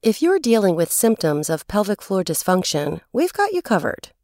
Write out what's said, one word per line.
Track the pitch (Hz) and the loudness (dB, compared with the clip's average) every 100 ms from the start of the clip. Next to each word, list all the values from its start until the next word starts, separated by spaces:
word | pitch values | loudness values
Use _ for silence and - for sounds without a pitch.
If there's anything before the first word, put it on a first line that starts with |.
If | 226 214 | 0 2
you're | 330 381 | 2 2
dealing | 247 226 196 165 | 2 4 4 2
with | 165 | 0
symptoms | - 226 220 160 147 151 | 2 2 2 0 0 -2
of | 160 - | -4 -2
pelvic | 208 208 202 | -2 -2 -4
floor | - 190 | -2 -4
dysfunction, | 175 156 - 185 180 151 147 160 _ | -2 -4 0 0 0 -2 -4 -6 _
we've | - 349 | -2 -2
got | - 403 | 0 -2
you | 359 | -2
covered. | - 214 - - - _ | 0 -2 0 -8 -14 _